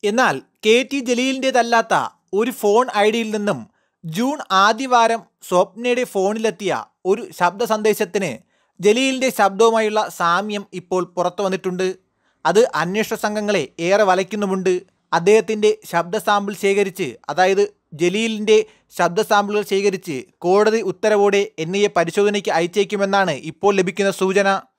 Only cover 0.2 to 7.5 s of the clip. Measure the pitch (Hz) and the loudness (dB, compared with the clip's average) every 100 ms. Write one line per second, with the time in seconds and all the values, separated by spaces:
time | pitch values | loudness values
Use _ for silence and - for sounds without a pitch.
0.2 | 240 139 - _ 214 233 262 277 240 240 | 0 -2 -8 _ 4 4 2 -4 -2 -2
1.2 | 262 262 262 247 233 233 226 165 120 _ | 0 -2 0 0 2 2 2 0 -2 _
2.2 | _ 190 240 - 208 208 254 208 208 226 | _ -2 -2 -2 2 2 2 2 2 0
3.2 | 220 208 208 147 107 _ _ _ 165 160 | -4 -4 -4 -4 -8 _ _ _ -10 -4
4.2 | 247 302 - 190 202 220 262 247 226 233 | -2 -4 -2 2 2 2 2 2 2 0
5.2 | - _ - 180 170 220 247 247 240 202 | -6 _ -2 0 0 -2 -2 -2 -2 -2
6.2 | 190 220 220 175 196 131 107 _ 185 202 | -2 0 -4 -4 -4 -4 -6 _ -2 -2
7.2 | 233 - 175 | -2 -2 -2